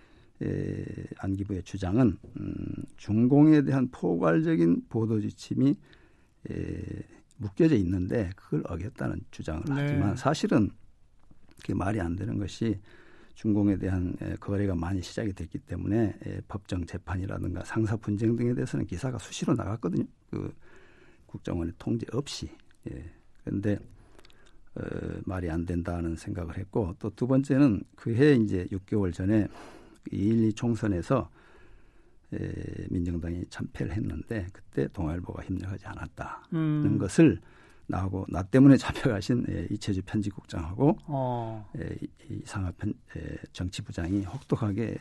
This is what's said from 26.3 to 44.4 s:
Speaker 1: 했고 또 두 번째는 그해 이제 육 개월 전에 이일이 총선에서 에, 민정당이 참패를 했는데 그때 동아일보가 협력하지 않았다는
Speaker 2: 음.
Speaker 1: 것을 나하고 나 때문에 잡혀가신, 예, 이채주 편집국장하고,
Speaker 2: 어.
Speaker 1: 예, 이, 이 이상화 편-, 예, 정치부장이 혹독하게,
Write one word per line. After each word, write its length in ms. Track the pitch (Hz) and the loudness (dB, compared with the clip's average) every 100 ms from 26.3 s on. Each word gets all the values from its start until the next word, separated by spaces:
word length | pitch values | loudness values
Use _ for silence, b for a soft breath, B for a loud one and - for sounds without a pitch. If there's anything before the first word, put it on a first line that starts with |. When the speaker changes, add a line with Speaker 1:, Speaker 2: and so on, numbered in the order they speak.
| 98 82 90 | -6 -6 -8
Speaker 1:
했고 360 | 98 - 87 85 | -6 -2 -2 -4
또 100 | 113 | -8
두 160 | - 123 | -4 2
번째는 560 | 135 135 135 143 98 - - | 2 4 4 6 4 -2 -8
그해 380 | - 113 147 | -2 6 8
이제 340 | 135 107 95 90 | 8 6 2 -2
육 160 | 98 - | -6 -2
개월 240 | 107 95 | 0 0
전에 380 | 87 95 110 98 B B B B B - | 0 4 4 4 B B B B B -8
이일이 400 | 98 98 113 110 | 0 2 4 4
총선에서 760 | 107 120 113 104 92 - 135 - b b b b b b b b b - | 2 0 0 0 0 2 0 0 b b b b b b b b b -10
에, 520 | 95 95 90 90 - 90 | -8 -6 -6 -8 -8 -6
민정당이 540 | 92 87 85 82 87 - | -2 -2 -2 -4 -6 -8
참패를 420 | - 90 - 110 | -8 -10 -6 -4
했는데 540 | 98 110 78 - 113 90 | -4 -4 -6 -6 -6 -6
그때 360 | - - - 67 | -12 -8 -4 -4
동아일보가 560 | - 78 85 92 - | -2 -4 -4 -8 -10
협력하지 420 | - 92 92 95 - | -6 -6 -6 -10 -10
않았다는 540 | - - - - - - | -12 -14 -10 -12 -12 -6
Speaker 2:
음. 440 | 165 156 151 147 107 | -2 0 2 2 2
Speaker 1:
것을 400 | 101 - 160 92 b b b b - | 0 8 8 6 b b b b -6
나하고 360 | 90 95 95 95 | -4 -2 -4 -4
나 140 | 85 | -4
때문에 340 | 98 131 139 131 | 2 8 10 10
잡혀가신, 680 | - - 139 101 - 123 - | 6 -2 0 0 0 0 0
예, 160 | 90 87 | -4 -4
이채주 320 | 107 - 92 | -4 -2 -2
편집국장하고, 920 | 95 107 101 - - - 80 101 139 160 - | -2 -2 -2 -6 -10 -8 -6 2 2 2 -2
Speaker 2:
어. 600 | 139 127 123 113 110 101 - | -4 -2 -4 -6 -8 -10 -8
Speaker 1:
예, 180 | - - | -8 -8
이, 60 | - - - | -10 -12 -12
이 100 | 104 | -10
이상화 300 | - 104 92 - | -8 -6 -4 -4
편-, 160 | 107 - - 82 | -6 -6 -10 -10
예, 200 | 78 - - | -10 -10 -12
정치부장이 720 | - 90 - 107 98 85 101 | -8 -6 -6 -10 -6 -2 -2
혹독하게, 720 | 95 135 | -2 -8